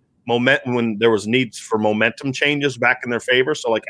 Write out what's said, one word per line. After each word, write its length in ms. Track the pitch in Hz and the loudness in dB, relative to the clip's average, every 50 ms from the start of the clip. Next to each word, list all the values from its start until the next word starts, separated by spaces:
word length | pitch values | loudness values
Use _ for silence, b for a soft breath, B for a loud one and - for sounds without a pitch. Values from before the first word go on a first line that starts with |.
| _ _ _ _ _ | _ _ _ _ _
moment 340 | 120 120 120 123 135 139 143 - | -2 0 2 4 2 2 2 0
when 340 | 127 123 120 117 113 107 101 | -2 -2 0 0 0 -2 2
there 120 | 117 117 | 2 2
was 160 | 110 101 98 | 2 2 0
needs 320 | 110 120 131 127 107 - - | 0 0 0 0 0 -6 -16
for 200 | - - 113 107 | -8 -4 -2 0
momentum 540 | 107 107 107 107 110 117 - - 139 139 | 2 0 2 2 0 0 0 -4 -8 -6
changes 460 | 131 - 147 143 143 143 143 143 120 120 | -4 0 0 0 0 0 -2 -2 -2 0
back 220 | 123 123 123 - - | 0 0 0 0 -2
in 60 | 120 | -4
their 100 | 120 110 | -4 -4
favor. 340 | - - 127 127 131 151 147 | -2 0 2 2 2 2 -2
So, 160 | - - 117 | -4 -2 -2
like, 140 | 113 107 - | -2 -2 -2